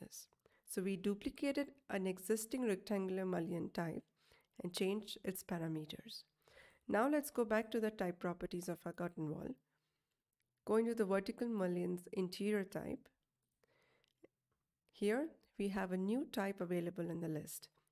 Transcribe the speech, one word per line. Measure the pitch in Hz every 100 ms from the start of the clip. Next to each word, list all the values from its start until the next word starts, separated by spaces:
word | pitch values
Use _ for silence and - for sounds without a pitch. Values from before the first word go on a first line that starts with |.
this. | - - - _ _ _ -
So | -
we | 190 196
duplicated | 196 202 262 - 285 277 277 - -
an | 202 190
existing | 185 - 220 220 269
rectangular | 247 190 - 202 190 185 185
mullion | 180 170 175 -
type | - 170 - - _ _ - _ -
and | 180
changed | 175 190 208 214 - -
its | 185
parameters. | - 175 165 156 151 - - - - _ _ - - - -
Now | 202 254
let's | 302 285
go | -
back | 226 220 220
to | 226
the | 214
type | 214 180 175
properties | 180 175 180 175 175
of | 165 -
our |
curtain | 175 175 175 156
wall. | 151 - 262 _ _ _ _ _ _ _ _ _ _
Go | - 214
into | 233 233
the |
vertical | 202 196 196 - 240
mullions | 220 185 180 180 180 -
interior | - 185 180 202 208
type. | 190 - - - - _ _ _ _ _ _ _ _ _ _ _ - _ _ _ _ _ _
Here | - 208 226 320 - _ -
we | 202
have | 196 190
a | 185
new | 190 233 311
type | - 196 196
available | 175 175 170 175 170
in | 165
the | 170
list. | 156 156 - - _ _